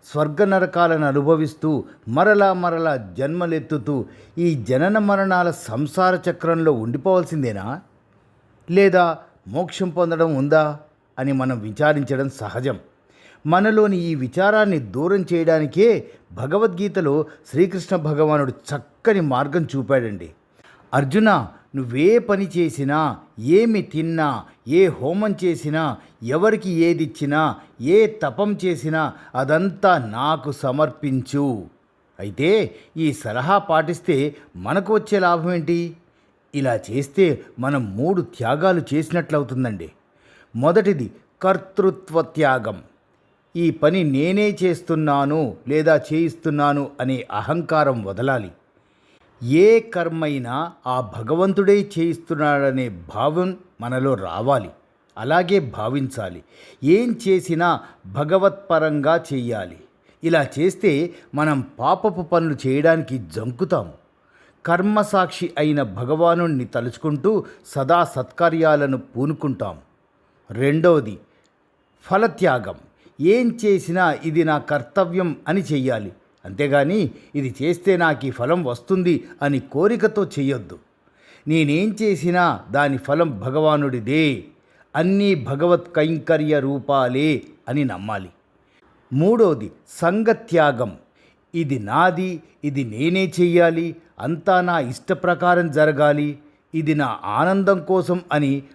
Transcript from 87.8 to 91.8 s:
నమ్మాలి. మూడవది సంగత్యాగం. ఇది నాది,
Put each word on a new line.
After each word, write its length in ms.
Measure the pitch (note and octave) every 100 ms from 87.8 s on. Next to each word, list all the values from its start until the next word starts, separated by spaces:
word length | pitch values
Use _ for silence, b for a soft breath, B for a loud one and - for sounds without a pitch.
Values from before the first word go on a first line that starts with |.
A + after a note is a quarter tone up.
| C3
నమ్మాలి. 440 | F#2 G#2 G#2 F2+ _ _ _ b b b b _
మూడవది 580 | C3 F3+ A#3 G#3 C3+ G#2+ - _
సంగత్యాగం. 1080 | - E3+ G3+ A3 A3 - E3 D3 A#2+ A#2 F2 _ b b b _ E3
ఇది 240 | D3
నాది, 640 | C3+